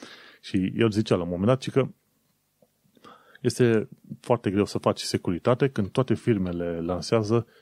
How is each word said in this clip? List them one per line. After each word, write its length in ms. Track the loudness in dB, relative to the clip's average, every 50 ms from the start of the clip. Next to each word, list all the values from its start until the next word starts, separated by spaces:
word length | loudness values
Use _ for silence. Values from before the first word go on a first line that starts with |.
| -20 -20 -20 -20 -20 -20 -20 _
Și 300 | -10 -4 -2 0 0 0 0
el 160 | 2 2 2
zicea 240 | 2 0 0 2 0
la 80 | 0 0
un 60 | -2
moment 180 | -2 0 2 2
dat, 120 | 2 0
ci 120 | -2 -2
că 160 | -2 0 -2 -2 -6 _ _ _ _ _ _ _ _ _ _ _ _ _ _ _ _ _ _ _ _ _ -20 -20 -20 -20 _ _ -14 -4
este 460 | -4 -2 2 2 4 4 4 2 0 -2 -8 -18 -18 -18 -18 -8
foarte 320 | -2 0 0 0 0 0
greu 140 | 0 0 0
să 120 | 0 -2 -2
faci 240 | 0 0 0 0
securitate 680 | -2 -4 -4 -4 -2 -4 -4 0 0 0 2 2 2 0
când 200 | 0 -2 -4 -2
toate 240 | 0 -2 0 0 0
firmele 680 | 0 0 0 0 0 0 -2 -2 -4 -4 -4 -4 -4
lansează 680 | -4 -4 -4 -4 -2 0 0 0 2 2 0 0 0 -2 _ _